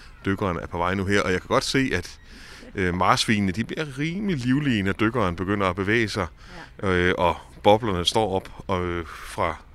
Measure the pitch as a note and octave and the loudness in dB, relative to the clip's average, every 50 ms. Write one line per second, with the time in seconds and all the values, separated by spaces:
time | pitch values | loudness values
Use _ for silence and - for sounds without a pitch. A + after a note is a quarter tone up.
0 | - - - - - G2 G2 F#2+ G#2+ F#2+ F2 E2 - - - F2 E2+ F2+ F#2 G2+ | -20 -20 -16 -6 -2 -2 0 0 0 -2 -2 -2 -6 -6 -4 -2 -2 -2 0 -2
1 | F#2+ F#2 G2+ G2+ - F2+ F#2 F2+ - - - B2+ - - - C#3 C3+ - - F2+ | 0 2 2 2 2 2 0 -2 -2 0 0 0 0 2 0 0 0 0 0 -2
2 | F2 - - - - - - - - - - - - - - - F#2+ F2+ F2 F2+ | -4 -6 -14 -18 -20 -20 -20 -20 -20 -20 -20 -20 -18 -10 -4 -2 0 0 0 2
3 | F2+ G2 A#2+ B2 - - A#2 G#2 G2+ F#2+ F2 G2+ A#2 - - - D#3 D3 C3 C3 | 4 4 4 4 4 2 2 4 4 2 0 -2 -4 -4 -4 -6 -6 -8 -6 -6
4 | D3 D#3+ E3+ G3 G#3+ G3+ F3+ C#3 A#2+ B2 B2+ C#3+ D3+ C#3+ A#2+ G#2 F#2+ G2 F#2+ - | -6 -4 -4 -4 -2 -2 -2 -2 0 0 0 2 2 2 2 2 2 0 0 2
5 | G#2+ A2 A#2 B2+ G#2+ F2+ E2+ F2+ F#2+ F2+ G#2 G2+ G2+ F#2 F2 F2+ G2 F#2+ G#2+ A#2+ | 0 0 2 2 0 0 0 -2 -2 -2 0 2 2 0 0 0 0 2 2 2
6 | A2+ G2+ - A2 F#2 D#2+ - - - - - E3+ D#3 - - - - G2 F#2 F2+ | 2 0 -2 -2 -4 -4 -6 -14 -20 -18 -16 -16 -16 -18 -12 -6 -2 0 2 4
7 | F2+ F2+ - - F2 F2 D#2 - - - - - - G#2 G#2 A2 A#2+ A2 F#2+ F2 | 4 4 4 4 2 2 2 0 -6 -18 -8 0 6 6 6 6 4 0 0 0
8 | F2 D#2 - A#2+ A2 F#2+ F#2 F#2+ F#2 - - - - - G2 F2+ F2+ F2+ E2+ F2 | 0 2 2 2 2 2 0 -2 -4 -6 -16 -12 -6 -4 -2 -2 -2 -2 -4 -4
9 | E2 D#2 - - - - - - G2 E2+ D#2 - - - - | -6 -8 -12 -14 -14 -10 -4 -2 -2 -2 -2 -4 -10 -20 -14